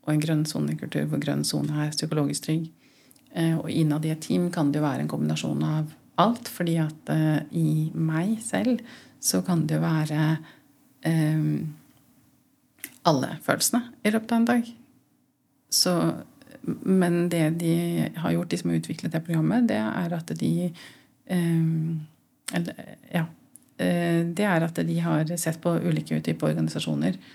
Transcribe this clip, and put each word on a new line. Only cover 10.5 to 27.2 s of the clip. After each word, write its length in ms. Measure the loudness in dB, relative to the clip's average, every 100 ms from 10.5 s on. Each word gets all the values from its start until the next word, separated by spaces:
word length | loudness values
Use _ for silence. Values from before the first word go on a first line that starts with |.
| -20 _ _ _ _
ehm, 680 | 0 2 4 2 2 0 -4 -10 -20 _ _ _ _ _ _ _ _ _ -18 0
alle 300 | 2 2 0 -4
følelsene 380 | -2 0 2 0 -2 -2 0
i 60 |
løpet 180 | 0 0
av 60 | 2
en 80 | 4
dag. 200 | 2 0 -8 -20 _ _ _ _ _ _ _ -2
Så, 220 | 0 2 2 0 -2 -10 -20 -20 -10 -6 -4
men 460 | 2 4 4 2 2
det 160 | 2 2 2
de 140 | 2 2 0 0 -2 -2
har 160 | 0
gjort, 180 | 0 -2
de 80 | -2
som 120 | 0
har 80 | -2
utviklet 320 | -2 -6 -4
det 120 | -4 -2
programmet, 420 | 0 2 2 2
det 120 | 0
er 340 | -2 -2 -2 -4
at 180 | -6 -2
de, 120 | 0 0 -2 -6 -18 -20 _ _ -4
ehm, 720 | 0 2 2 2 0 -2 -4 -8 _ _ _ -6
eller, 360 | -4 -4 -8 -14 -18 -4
ja, 140 | -2 -2 -8 _ -20 _ -4
eh, 440 | 0 2 2 2 0
det 200 | 0 2
er 180 | 2
at 120 | 0 -2
de 240 | -2 0
har 340 | 2 2 0 -2
sett 220 | -2 -2
på 120 | 0 0
ulike 380 | 0 0 0 -2
typer 320 | -2 -2 0
organisasjoner, 640 | 0 -2 -2 -2 0 0 -2